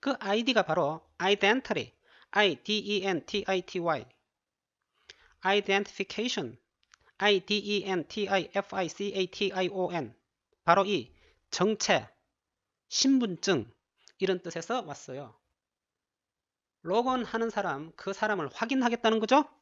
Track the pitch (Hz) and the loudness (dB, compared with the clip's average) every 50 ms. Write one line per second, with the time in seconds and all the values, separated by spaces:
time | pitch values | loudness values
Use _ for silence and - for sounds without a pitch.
0 | - 269 269 - - 196 196 220 240 220 254 226 185 - 156 180 160 139 156 160 | -4 -4 -6 -4 -2 0 0 0 2 2 2 2 2 2 2 2 2 0 -2 -4
1 | _ _ _ _ 175 190 202 202 - 196 220 262 - - 214 165 - 120 _ _ | _ _ _ _ 2 2 2 4 4 2 2 2 0 -2 -4 -4 -4 -8 _ _
2 | _ _ - - - _ - 196 208 196 156 - _ - 214 214 - 202 208 202 | _ _ -20 -20 -20 _ 2 2 2 2 2 -2 _ -4 -4 -2 -2 -2 -4 -2
3 | 180 196 185 160 - - - 208 196 - 190 185 180 - - 185 170 170 160 135 | -2 -2 -4 -4 -4 -4 -6 -6 -2 -2 -2 -2 -4 -4 -8 -4 -2 -2 -2 -2
4 | - - _ _ _ _ _ _ _ _ _ _ _ _ _ _ _ _ _ _ | -4 -12 _ _ _ _ _ _ _ _ _ _ _ _ _ _ _ _ _ _
5 | _ _ - _ _ _ _ _ - 190 196 208 202 202 196 196 202 - - - | _ _ -20 _ _ _ _ _ -2 2 2 2 2 2 0 0 0 -2 -6 -8
6 | 196 - - - 220 247 - - 165 117 117 - _ _ _ _ _ _ - _ | -8 -8 -6 -6 -4 -4 -4 -4 -6 -6 -8 -14 _ _ _ _ _ _ -20 _
7 | _ _ _ _ 190 208 208 190 185 - 208 208 196 208 208 202 - 202 190 180 | _ _ _ _ 4 4 4 4 2 0 -2 -2 0 0 -2 -2 0 -2 -2 -2
8 | 147 - - - 208 190 196 190 165 - - 202 196 - - 196 185 160 - - | -4 -4 -4 -4 -2 0 0 0 0 0 -4 -4 -4 -4 -4 -4 -4 -4 -4 -6
9 | 202 202 190 196 190 180 - - 208 196 180 185 190 180 202 190 180 170 175 170 | -6 -6 -2 -2 -4 -4 -2 -2 -2 -2 0 0 -2 -2 -2 -2 -4 -2 -2 -4
10 | 143 107 - _ _ _ _ _ _ _ _ _ _ - 170 190 196 196 208 165 | -6 -6 -10 _ _ _ _ _ _ _ _ _ _ 4 4 6 6 2 0 -2
11 | 110 - - _ _ _ _ _ _ _ - - 180 208 220 208 - - 202 147 | -2 -6 -14 _ _ _ _ _ _ _ -2 0 0 0 0 0 2 2 2 2
12 | 110 - _ _ _ _ _ _ _ _ _ _ _ _ _ _ _ _ - - | 2 -4 _ _ _ _ _ _ _ _ _ _ _ _ _ _ _ _ -2 0
13 | - 269 269 262 240 214 180 160 - - 190 139 104 113 - _ _ _ _ _ | 4 4 4 4 4 0 -4 -4 0 0 0 0 0 -4 -14 _ _ _ _ _
14 | _ - _ _ 190 185 190 185 180 175 170 170 165 - 233 254 214 156 143 - | _ -20 _ _ -2 0 0 -2 -2 -8 -10 -10 -6 -4 -4 -4 -4 -6 -12 -16
15 | - - 135 135 143 120 110 _ _ _ _ _ _ _ _ _ _ _ _ _ | -14 -14 -12 -12 -12 -14 -20 _ _ _ _ _ _ _ _ _ _ _ _ _
16 | _ _ _ _ _ _ _ _ _ _ _ _ _ _ _ _ _ 165 185 220 | _ _ _ _ _ _ _ _ _ _ _ _ _ _ _ _ _ 0 0 2
17 | 240 254 254 254 233 - - 226 226 226 208 214 - - 143 139 151 160 - - | 2 2 0 0 -2 -2 -2 -2 -2 -2 -2 -4 -4 -4 -4 -6 -8 -12 -14 -12
18 | - 190 196 - - 214 214 190 156 131 - - 226 233 277 269 254 240 233 233 | -8 -8 -4 -2 -2 -2 0 -2 -4 -6 -4 -6 -4 -2 0 2 2 2 0 2
19 | - 226 220 220 214 214 254 285 294 - _ _ | 2 2 2 2 2 6 6 6 4 4 _ _